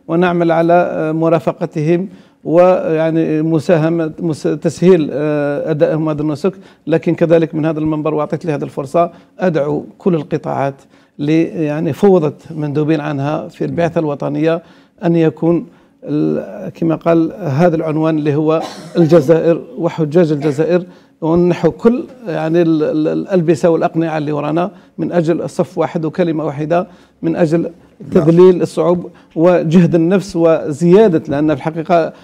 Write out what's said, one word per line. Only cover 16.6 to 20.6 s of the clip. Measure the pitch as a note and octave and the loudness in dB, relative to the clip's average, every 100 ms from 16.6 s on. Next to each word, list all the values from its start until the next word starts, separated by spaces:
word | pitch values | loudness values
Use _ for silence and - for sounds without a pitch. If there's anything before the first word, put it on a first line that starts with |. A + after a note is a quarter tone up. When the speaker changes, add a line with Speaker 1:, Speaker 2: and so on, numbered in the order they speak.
| D#3+ | -14
Speaker 1:
كما | - E3 D#3 | -6 -2 0
قال | E3+ E3+ E3 - | 2 2 0 -4
هذا | E3+ C3+ F3+ D#3+ | -4 2 2 2
العنوان | D#3+ D3+ D#3+ D#3 | -2 -2 0 0
اللي | D3+ C#3+ | 0 0
هو | D#3 D#3+ - - - - | 0 0 -4 -12 -6 0
الجزائر | D#3+ E3 C#3 D#3+ E3 D#3 - - | 4 4 4 4 2 0 -4 -8
وحجاج | E3 - D3+ D#3+ D#3+ | -6 -4 0 2 2
الجزائر، | D3+ D3+ C#3 | 0 -2 -2